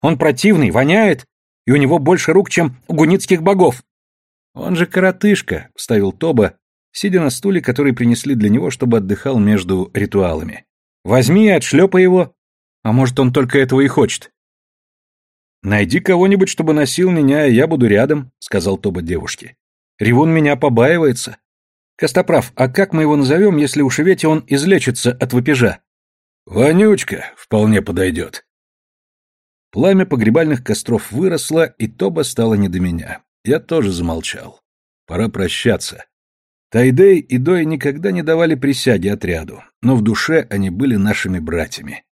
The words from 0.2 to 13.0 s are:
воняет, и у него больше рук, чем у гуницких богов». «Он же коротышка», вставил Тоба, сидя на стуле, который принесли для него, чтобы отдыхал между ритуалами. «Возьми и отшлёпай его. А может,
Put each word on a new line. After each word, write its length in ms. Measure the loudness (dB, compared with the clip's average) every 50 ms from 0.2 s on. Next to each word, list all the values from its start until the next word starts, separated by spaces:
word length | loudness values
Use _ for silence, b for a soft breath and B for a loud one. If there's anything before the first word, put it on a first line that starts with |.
| 0 -2 -2 0 2 2 4 4 2 2
воняет, 540 | 2 0 2 2 2 2 2 2 0 -2 -6 _ _ _ _ _ _ _ _
и 60 | 0 2
у 40 |
него 220 | 2 2 2 0 0
больше 340 | 2 2 0 0 2 2 2
рук, 180 | 2 2 2
чем 260 | -2 -2 -2 -2 -4 -8 _ _
у 60 | 0
гуницких 480 | 0 2 2 2 0 2 0 -2 0 2
богов». 400 | 0 2 4 4 2 2 -2 -12 _ _ _ _ _ _ _ _ _ _ _ _ _ _ -12
«Он 160 | -6 -4 -2
же 120 | -2 -2
коротышка», 840 | -2 0 0 0 0 0 0 0 0 0 0 -2 -6 -8 -8 -8 -14 _
вставил 360 | -18 -6 -2 0 0 0 0 -2
Тоба, 420 | -4 -4 -2 2 2 0 0 -2 _ _ _ _ _ _ _
сидя 300 | _ -6 -6 -2 0 0
на 100 | 0 0
стуле, 300 | -4 -4 -4 -2 -2 -2
который 320 | -2 -2 -2 0 0 0 0
принесли 420 | 0 0 0 0 0 -2 -4 -2
для 140 | 0 2 2
него, 220 | 2 0 0 -2
чтобы 280 | -6 -4 -2 0 0 0
отдыхал 400 | 0 -2 -6 -4 -4 -2 0 0
между 520 | 2 2 2 0 0 -2 -4 -4 -4 -6 _
ритуалами. 720 | -6 -6 -2 -2 -2 0 0 -2 -6 -8 -10 -14 -16 _ _ _ _ _ _ _ _ _
«Возьми 420 | 0 2 2 2 4 4 4 4
и 40 | 4
отшлёпай 520 | 2 2 0 0 2 2 2 4 4 2 2
его. 320 | 4 4 2 0 -2 _ _ _ _ _ _ _ _ _ _ _
А 100 | -2 0
может, 280 | 2